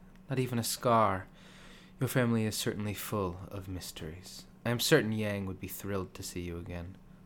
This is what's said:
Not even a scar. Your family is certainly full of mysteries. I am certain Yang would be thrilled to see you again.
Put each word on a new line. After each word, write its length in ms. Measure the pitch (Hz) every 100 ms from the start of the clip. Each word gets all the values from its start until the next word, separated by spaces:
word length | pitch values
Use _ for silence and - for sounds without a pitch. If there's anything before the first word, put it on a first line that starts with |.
| - - -
Not 120 | 131
even 180 | 127 117
a 60 |
scar. 640 | 113 - 127 117 107 95 95 - - - - - - -
Your 80 | 127
family 360 | 135 120 113
is 120 | 110 104
certainly 380 | - 101 104
full 440 | 98 - 107 92 87 92
of 200 | 101 92
mysteries. 760 | 92 - - 82 87 92 - - - 117
I 40 |
am 100 | 120
certain 320 | - 151 107
Yang 340 | 110 107 101 98
would 140 | 92
be 80 | 92
thrilled 440 | - 98 90 -
to 80 | -
see 160 | 98 -
you 180 | 87 85
again. 380 | 87 87 87 95 - -